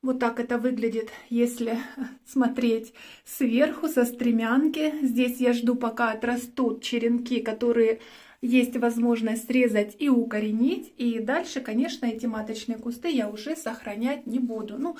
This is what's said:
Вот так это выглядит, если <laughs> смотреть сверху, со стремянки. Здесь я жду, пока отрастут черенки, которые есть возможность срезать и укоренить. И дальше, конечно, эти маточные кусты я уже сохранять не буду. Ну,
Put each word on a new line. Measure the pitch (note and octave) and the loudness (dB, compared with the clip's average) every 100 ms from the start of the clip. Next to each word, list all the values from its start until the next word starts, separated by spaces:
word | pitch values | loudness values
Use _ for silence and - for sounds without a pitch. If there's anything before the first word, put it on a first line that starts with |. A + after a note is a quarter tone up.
Вот | C4 B3+ | -2 0
так | A#3+ A#3 | 0 0
это | A#3+ A#3+ | -2 0
выглядит, | A#3+ B3+ A3+ A3+ A3 - - | 0 0 -2 -2 -6 -12 -4
если | A#3 A#3+ - A#3 A3+ C4+ - | 2 2 0 -4 -4 -6 -10
<laughs> | C4 - - | -10 -12 -6
смотреть | C4+ B3 B3+ A#3+ A3 A3 - - - | 0 2 2 2 2 -2 -18 -20 -20
сверху, | - - B3+ A3+ D4+ - D#4+ | -16 -2 0 4 2 2 -2
со | - | 2
стремянки. | A#3+ - A#3+ A3+ A3+ B3+ D4+ D4+ D#4 D4+ | 2 2 2 2 2 4 2 2 -2 0
Здесь | C4+ A#3 B3+ A#3+ | 0 2 2 2
я | B3 | 2
жду, | A#3+ A#3 | 2 2
пока | B3 A#3 A3+ A#3 | 0 -2 0 -2
отрастут | A3 A#3 A#3+ - - B3 G#3+ | 0 -2 -2 -4 -2 0 0
черенки, | - A#3 A#3 A#3+ A#3+ A#3+ | -2 0 2 0 0 -2
которые | A3 A3 A#3+ A#3 A3+ A3+ - - - - | -2 -2 2 4 4 2 -6 -20 -20 -8
есть | B3 B3+ B3 C4 | 2 4 4 2
возможность | A#3 A#3 A#3 A#3 A3 A3+ - | 0 2 2 2 0 -4 0
срезать | B3+ B3 G#3 G#3 - | 4 4 4 0 0
и | D4 | 2
укоренить. | B3 A3+ G#3 G#3+ A3 B3+ F4+ - _ | 4 2 -2 -2 2 2 2 -6 _
И | A#3+ A3+ | -2 -2
дальше, | G#3+ D4 - C#4 | 0 -2 -2 -8
конечно, | B3 A3 D#4 - B3 | -4 0 0 0 -4
эти | A3 A#3+ | -2 -4
маточные | A3 G#3+ A3 - A3+ | -4 -6 -8 -6 -6
кусты | A#3+ A#3+ E4+ | -6 -6 -2
я | C#4 G#3 | 0 -2
уже | G#3+ C4+ D#4 | -4 -8 -6
сохранять | - A#3+ - G#3 A#3+ C#4+ B3 | -6 -8 -10 -4 -2 -2 -4
не | A#3+ | -2
буду. | B3 A3 G#3 G#3+ | -2 -4 -8 -6
Ну, | D#4 E4 | -6 -6